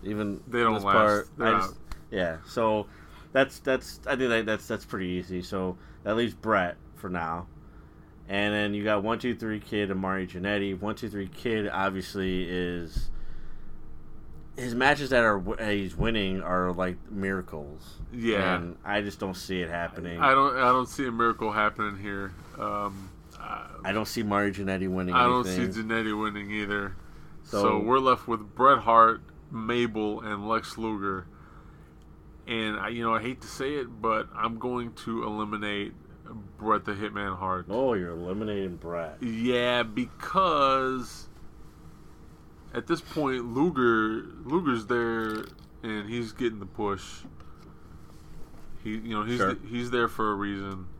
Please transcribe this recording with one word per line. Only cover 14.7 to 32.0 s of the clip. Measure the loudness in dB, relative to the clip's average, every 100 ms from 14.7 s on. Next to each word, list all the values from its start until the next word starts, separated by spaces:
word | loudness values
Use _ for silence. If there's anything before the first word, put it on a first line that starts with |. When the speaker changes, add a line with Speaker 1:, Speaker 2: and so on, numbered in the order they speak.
Speaker 1:
matches | 4 6 6 4
that | 6
are | 6 4
w-, | 0 -2 0
he's | 0 0 0
winning | 2 2 2 0
are | 0 2 2
like | 2 -2 -2 -8
miracles. | -4 -2 -2 -4 -8 -10 -12 -16 -12 -10
Speaker 2:
Yeah. | -2 2 4 4 2
Speaker 1:
And | -2 -8
I | -2 -2
just | -2 -4
don't | -6 -6
see | -4 -4
it | -2
happening. | -4 -4 -6 -8 2
Speaker 2:
I | 6
don't, | 6 4 4
I | 4
don't | 4 2
see | -4 -4
a |
miracle | 2 2 2 0
happening | 2 2 2 -4 -4
here. | -6 -6 -6 -10 -16 -6
Um, | -4 -2 -4 -6 -14 -16 -20 -14
I | -10 -10 -10 -8 -2
Speaker 1:
I |
don't | -2 -2
see | -2
Marty | 2 2 2 0
Jannetty | -2 0 0
winning | 0 2
Speaker 2:
I | 4
don't | 6 4 2
Speaker 1:
anything. | 0 0
Speaker 2:
see | -2
Jannetty | -2 0 0 0
winning | -2 -4 -6
either. | -4 -2 -2 -2 -8 -12 -16 -16 -16
Speaker 1:
So | -4 2
Speaker 2:
So | 4 4
we're | 4 4
left | 6 4 2
with | -4 -4
Bret | 6 8 8
Hart, | 8 10 10 8 -4 -20 -10
Mabel, | -6 0 2 2 2 0 -2
and | -4 -4 0
Lex | 0 0 -6
Luger. | -4 0 -2 -2 -6 -16 -20 -18 -20 -20 -20 -20